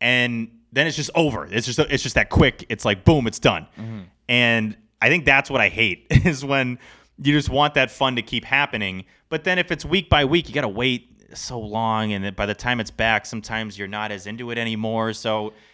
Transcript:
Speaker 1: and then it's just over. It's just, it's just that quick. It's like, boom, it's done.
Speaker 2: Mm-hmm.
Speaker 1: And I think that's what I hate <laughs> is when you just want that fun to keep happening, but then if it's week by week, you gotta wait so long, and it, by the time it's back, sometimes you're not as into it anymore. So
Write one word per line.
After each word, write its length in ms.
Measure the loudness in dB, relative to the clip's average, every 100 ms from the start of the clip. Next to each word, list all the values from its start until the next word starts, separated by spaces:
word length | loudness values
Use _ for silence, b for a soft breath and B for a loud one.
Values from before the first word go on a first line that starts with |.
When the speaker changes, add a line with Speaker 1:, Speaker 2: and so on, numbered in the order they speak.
Speaker 1:
and 500 | 2 4 2 -2 -8 -12 _
then 140 | 0 0
it's 100 | 0
just 140 | -2 2
over. 300 | 2 0 -4
It's 200 | -4 -2
just, 120 | 0
it's 220 | 0 0
just 120 | -2 0
that 120 | 2
quick. 340 | 4 4 2 -6
It's 160 | -4
like, 200 | -2 2
boom, 220 | 4 4 2
it's 100 | 2
done. 260 | 2 0 -4 -14
Speaker 2:
Mm-hmm. 220 | -12 -12 -16 _ 0
Speaker 1:
And 480 | 4 4 4 0 -4 _ _
I 80 | 2
think 160 | 2
that's 240 | 4 4 2
what 100 | 0
I 80 | 0
hate 380 | 2 -2 -2 _
<laughs> 40 |
is 340 | 2 4 0
when 340 | -2 -2 -2 -6 B B B -4
you 100 | 0
just 160 | 2 2
want 240 | 2 2
that 180 | 2 0
fun 240 | 0 -2 0
to 60 |
keep 220 | -4 -6
happening, 600 | -2 0 0 -2 -4 -6 -12 b b
but 160 | -6
then 160 | -2 0
if 100 | 0
it's 140 | -4
week 260 | -2 -2 2
by 140 | 2
week, 240 | 4 2 0
you 60 | -4
gotta 100 | -4
wait 440 | -2 -2 -2 -6 _ _
so 240 | -16 -10 -10
long, 540 | -6 -4 -2 0 -2
and 120 | -4
it, 120 | -6 -4
by 100 | -4
the 80 |
time 240 | -4 -4 -4
it's 120 | -4
back, 340 | -2 0 0 -2
sometimes 500 | -10 -8 -8 -8 -10
you're 100 | -10
not 220 | -8 -8
as 140 | -8 -10
into 240 | -12 -8
it 80 | -6
anymore. 540 | -4 -4 -2 -2 -2
So 400 | -2 -2 -2 -2 b b